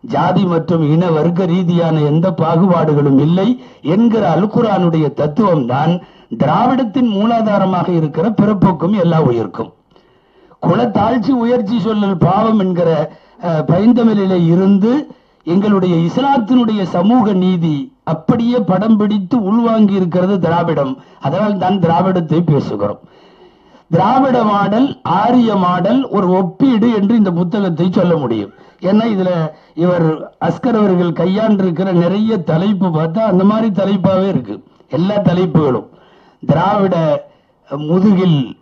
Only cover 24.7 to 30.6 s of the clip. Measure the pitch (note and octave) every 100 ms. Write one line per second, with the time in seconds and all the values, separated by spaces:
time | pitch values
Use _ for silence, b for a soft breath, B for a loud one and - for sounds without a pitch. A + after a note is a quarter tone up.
24.7 | G#3+ C#4 - - F#3 A3 B3 A3+ G3 F3+
25.7 | F3+ F3+ B3+ C4 G3+ F#3 F#3 F3+ - C4+
26.7 | A3+ A#3 A3 G3 A#3 F#3+ E3+ F3+ G#3 G3
27.7 | D#3 F3+ F3+ F3 E3 C3 A2 G2+ b b
28.7 | b F3 G#3 A#3 G3+ F3+ F3 D#3+ B B
29.7 | - F3 D3+ E3 D#3 - _ E3+ E3+